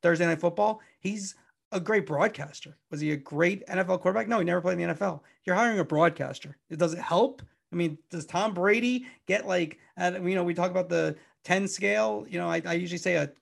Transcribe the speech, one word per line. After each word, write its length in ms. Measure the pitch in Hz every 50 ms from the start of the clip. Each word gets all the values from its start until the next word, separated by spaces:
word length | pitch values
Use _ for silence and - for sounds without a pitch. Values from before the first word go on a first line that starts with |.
Thursday 220 | - 170 170 160 175
Night 160 | 170 165 160
Football. 400 | 170 175 170 208 208 214 214 214 - _ _ _
He's 340 | _ 190 208 214 196 196 - _ _ _ _ _ _ _
a 80 | - 190
great 260 | 170 208 220 208 190
broadcaster. 720 | 147 151 139 180 220 220 - 139 151 - - - - - _ _ _
Was 120 | 165 147
he 80 | 151 151
a 60 | 147
great 460 | 147 135 - 147 147 170 175 202 196 - -
N 100 | 190 185
F 120 | 185 175
L 80 | 185 180
quarterback? 300 | - 180 190 220 226 202
No, 100 | 233 220
he 80 | 175
never 160 | 175 175 180
played 100 | 165 185
in 60 | 185 175
the 60 | 170
N 60 | 170
F 120 | 165 151
L. 200 | 202 190 165 147 _ _ _ _ _
You're 120 | - 180
hiring 220 | 190 233 233 220 196
a 60 | 160
broadcaster. 720 | - 156 151 165 170 160 - 139 - 139 - - 147 143 _ _ _ 175
Does 200 | 151 175 165 160
it 60 | 175
help? 420 | - - 165 180 233 233 - - - - _ _ _ _
I 60 | -
mean, 220 | 175 170 165 151 - _ _
does 160 | - 170 147
Tom 300 | - - 175 202 220 196
Brady 520 | 175 180 202 208 233 233 247 254 254 254 - - _ _
get, 200 | - 185 202 -
like, 320 | - 185 180 170 151 - _ _ _ _ -
at, 240 | 180 180 180 190
you 120 | 180 175 190
know, 100 | 185 175
we 100 | 175 170
talk 160 | 175 175 185
about 180 | 180 185 180 170
the 280 | 175 165 160 156 156 - - _ _ _ _
ten 240 | - 175 190 196 190
scale, 580 | - - 202 202 208 214 220 220 214 208 - -
you 80 | 185 98
know, 100 | - -
I, 140 | - 85 -
I 80 | 175
usually 240 | 170 170 180 170 175 170
say 180 | - 190 175
a 140 | 160 147 143 - _